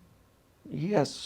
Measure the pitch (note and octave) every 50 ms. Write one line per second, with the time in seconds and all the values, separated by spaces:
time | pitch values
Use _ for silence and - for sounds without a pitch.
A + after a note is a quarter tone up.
0 | - - - - _ _ _ _ _ _ _ _ - - - C#3+ D3+ G3 G#3 D#3+
1 | C#3 - - - -